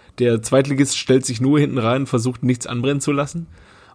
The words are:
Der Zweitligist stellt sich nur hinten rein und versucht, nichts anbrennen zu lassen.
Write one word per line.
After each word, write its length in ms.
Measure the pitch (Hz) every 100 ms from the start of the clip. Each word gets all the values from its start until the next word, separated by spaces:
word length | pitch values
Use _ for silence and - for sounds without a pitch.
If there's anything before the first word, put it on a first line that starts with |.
| _ -
Der 220 | 120 113
Zweitligist 560 | 113 135 139 135 139 -
stellt 280 | - 131 -
sich 160 | 117
nur 180 | 131 147
hinten 180 | 143 127
rein 220 | 110 131
und 60 | 139
versucht, 360 | 127 123 120
nichts 220 | 127 123 -
anbrennen 340 | 120 127 143
zu 100 | 143
lassen. 360 | 139 143 170 165 - - - -